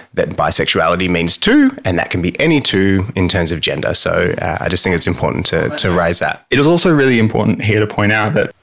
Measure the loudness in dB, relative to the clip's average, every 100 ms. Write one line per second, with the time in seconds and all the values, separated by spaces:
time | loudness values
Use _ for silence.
0 | -8 -4 -4 -2 -2 0 0 0 0 0
1 | 0 0 -2 0 2 4 4 0 -2 -2
2 | -2 -4 -4 0 0 2 2 2 2 2
3 | 0 -2 0 0 -2 -2 -4 -2 -2 -2
4 | -2 0 -2 -2 -4 -4 -2 -2 0 0
5 | -2 -2 -4 -2 -2 -2 -2 -2 0 0
6 | 0 0 -2 -6 _ 2 2 2 2 4
7 | 4 2 2 0 0 0 0 0 0 0
8 | 0 0 0 0 -2 -6